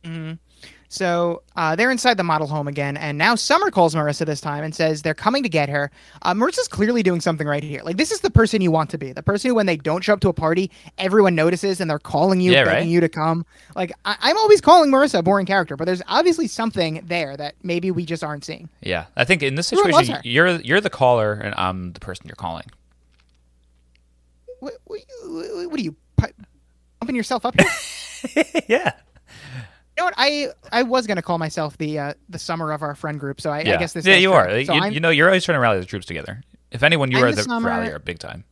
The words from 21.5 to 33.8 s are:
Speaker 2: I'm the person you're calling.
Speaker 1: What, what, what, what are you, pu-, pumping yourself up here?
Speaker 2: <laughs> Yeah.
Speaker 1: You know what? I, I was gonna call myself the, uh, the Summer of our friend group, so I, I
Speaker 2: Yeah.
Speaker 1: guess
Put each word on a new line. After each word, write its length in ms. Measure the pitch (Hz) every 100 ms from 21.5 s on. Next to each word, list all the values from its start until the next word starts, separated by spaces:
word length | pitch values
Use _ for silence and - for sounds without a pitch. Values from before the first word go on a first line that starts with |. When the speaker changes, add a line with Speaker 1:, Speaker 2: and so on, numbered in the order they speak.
| -
Speaker 2:
I'm 340 | 92 92 90
the 80 | 82
person 280 | - 90 80
you're 80 | 82
calling. 260 | 85 82 - _ _ _ _ _ _ _ _ _ _ _ _ _ _ _ _ _ - 494
Speaker 1:
What, 140 | - 453 _
what, 140 | 415 _ 508 392
what, 460 | 330 - 370 359
what 80 | 302
are 40 |
you, 120 | 175 151 _ -
pu-, 100 | - - - _ _ _ _ _
pumping 160 | 233 254
yourself 300 | 214 254 247
up 140 | 214
here? 840 | - 659 - - - - 254 -
Speaker 2:
<laughs> 0 | - 330 -
Yeah. 240 | 247 370 - _ _ _ - - 131 117 _ _ -
Speaker 1:
You 80 |
know 20 | 359
what? 80 | 349
I, 300 | 277 294 277 - -
I 120 | 233
was 220 | 254 254 214
gonna 140 | 185
call 160 | - 170
myself 400 | 160 165 151 -
the, 200 | 151 151
uh, 140 | 143 - -
the 80 | 170
Summer 320 | - 165 156
of 100 | 151
our 100 | 147 143
friend 240 | 156 147
group, 200 | 139 139
so 80 | 156
I, 80 | 147
I 20 |
Speaker 2:
Yeah. 160 | 160
Speaker 1:
guess 160 | 165